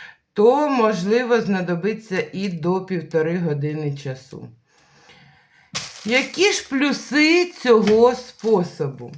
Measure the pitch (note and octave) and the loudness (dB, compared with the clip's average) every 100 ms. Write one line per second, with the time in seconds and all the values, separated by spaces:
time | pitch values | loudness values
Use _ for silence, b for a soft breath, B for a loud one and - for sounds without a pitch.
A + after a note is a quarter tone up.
0 | B B _ - A3 C#4 D4+ B3+ A3 F#3 | B B _ 2 4 4 2 2 0 0
1 | F#3+ A#3 A#3+ A#3 F3+ G3 F3+ F3 G3 G#3+ | 0 0 2 0 2 -2 -2 -2 -2 -4
2 | - F#3 - F#3 G3+ E3+ E3 F#3 F#3 F3+ | -6 -6 -6 -6 -6 -4 -2 -2 -2 -6
3 | C#3+ D#3+ D#3 F3+ E3+ C#3+ D3+ D3+ D3 C#3 | -2 -2 0 -2 -2 -2 -4 -4 -6 -6
4 | C3+ C3 - - A#2+ - _ b b b | -10 -12 -14 -18 -18 -20 _ b b b
5 | b b b b b b b - - - | b b b b b b b -12 -12 -10
6 | G#3 B3+ - - G4 - - C4+ C#4+ A3+ | -2 -2 0 0 0 0 -4 -2 0 -2
7 | - C#4+ D#4 F4 F4 - B3+ A3 G3 A3 | -2 2 4 4 0 -2 4 4 6 6
8 | B3 B3 - - A3 G3+ E3+ - C#3+ - | 6 4 -8 -6 0 2 0 -6 -8 -8
9 | A#2+ | -14